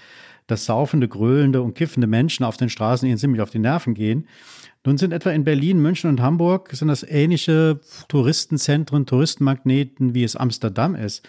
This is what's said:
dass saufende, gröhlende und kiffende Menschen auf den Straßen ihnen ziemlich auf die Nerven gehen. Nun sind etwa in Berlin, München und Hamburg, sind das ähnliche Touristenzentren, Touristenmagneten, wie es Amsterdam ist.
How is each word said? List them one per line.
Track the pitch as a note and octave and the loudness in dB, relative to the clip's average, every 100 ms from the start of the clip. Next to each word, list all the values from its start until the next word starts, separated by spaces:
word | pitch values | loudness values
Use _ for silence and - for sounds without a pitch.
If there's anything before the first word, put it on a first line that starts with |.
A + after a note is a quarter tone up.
| - - - - - | -20 -20 -20 -20 -6
dass | A2 - | -6 -2
saufende, | A2+ C#3+ D#3 A#2+ | -2 0 0 -2
gröhlende | G2+ A2+ C3+ C#3+ C3 | 0 2 4 2 2
und | B2 | -2
kiffende | - E3 - A2+ | -4 -4 0 0
Menschen | A2+ D#3 - A#2+ | 2 0 -2 -4
auf | - | -2
den | B2 | -4
Straßen | - A2 B2 C3 | -2 -2 0 0
ihnen | A#2 | 0
ziemlich | C#3+ A#2 | 0 0
auf | G2+ | -2
die | A2+ | -2
Nerven | A2 E3 - G#2 | 0 0 -2 -2
gehen. | G#2+ A#2+ - - - - - _ C3+ | -2 -2 -6 -20 -20 -20 -20 _ -2
Nun | C#3 | 0
sind | F3+ | 0
etwa | E3 F#3 | -2 -2
in | D#3 | 0
Berlin, | D3 D3 D#3 F#3 | 0 0 2 2
München | D3+ F3 E3+ | 2 0 0
und | C3+ | 2
Hamburg, | B2 E3 E3+ F#3 - | 2 2 2 0 -4
sind | C3+ D3+ | -4 -2
das | C#3 | -2
ähnliche | - D3+ D#3 E3+ - D#3+ D#3+ D3 _ - - | -2 0 2 0 2 2 4 0 _ -20 -2
Touristenzentren, | D3 B2 - - D3 - D3 D3+ D3 C3 | 0 2 0 -2 -4 0 -2 0 -2 2
Touristenmagneten, | B2+ D#3 - C#3 C3+ C3 C3+ C3+ _ C3 A#2+ | 0 0 0 -2 0 0 0 0 _ -2 0
wie | |
es | A#2+ - | -2 -2
Amsterdam | B2+ - A2+ F#2+ D3 F3 | -4 -2 -4 -2 -2 -2
ist. | G#2+ - | -6 -8